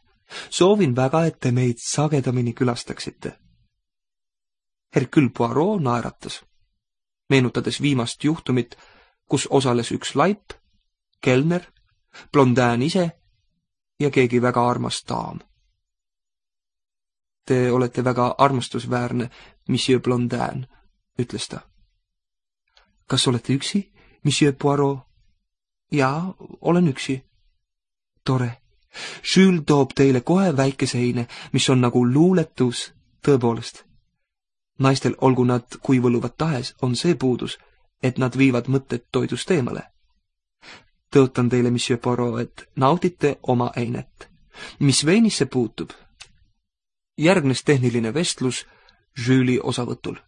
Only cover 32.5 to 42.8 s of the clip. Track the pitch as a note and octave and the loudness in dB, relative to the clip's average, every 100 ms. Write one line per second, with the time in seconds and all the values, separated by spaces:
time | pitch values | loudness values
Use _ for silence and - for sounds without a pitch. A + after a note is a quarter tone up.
32.5 | - B2+ A#2+ - - _ _ - C3+ A#2 | -2 -2 -2 -10 -16 _ _ 2 2 2
33.5 | A#2 - - _ _ _ _ _ _ _ | -2 -6 -16 _ _ _ _ _ _ _
34.5 | _ _ - C3+ C3+ - - C3 B2 B2 | _ _ -2 0 2 0 2 2 4 2
35.5 | B2 - - - B2+ B2 A#2+ A#2+ - D#3+ | 0 -4 -8 0 2 2 0 -2 -4 -4
36.5 | C3+ B2+ - B2 A#2+ F3 C#3+ C3 A#2+ - | -4 -6 -6 -4 -2 -2 0 0 -2 -4
37.5 | - _ _ _ _ C3 B2+ B2+ B2 C3+ | -12 _ _ _ _ -4 -2 -2 2 2
38.5 | B2 B2+ C3+ - A#2+ - B2+ B2 A#2+ - | 2 0 -2 -2 -8 -4 -4 -2 -4 -2
39.5 | F3 A#2+ G#2 - _ _ _ _ _ _ | -2 -2 -6 -12 _ _ _ _ _ _
40.5 | _ - - _ _ _ C#3+ C3 C3 B2 | _ -20 -20 _ _ _ 4 4 2 0
41.5 | B2 A#2+ A#2+ - A#2+ B2+ A#2+ A#2+ A#2 A#2+ | 2 0 0 -2 -2 -2 -2 -2 -4 -8
42.5 | - - - | -12 -14 -2